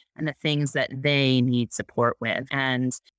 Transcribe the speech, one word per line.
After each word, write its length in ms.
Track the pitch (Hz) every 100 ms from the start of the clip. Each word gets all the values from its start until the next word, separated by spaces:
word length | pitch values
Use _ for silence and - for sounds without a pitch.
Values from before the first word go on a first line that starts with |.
| _ -
and 120 | 156
the 60 |
things 400 | 139 156 147 143
that 160 | 143 131
they 480 | 135 143 143 135 131
need 320 | 123 123 117
support 440 | - - - 120 -
with. 280 | 113 95 131
And 400 | 139 131 127 127 - -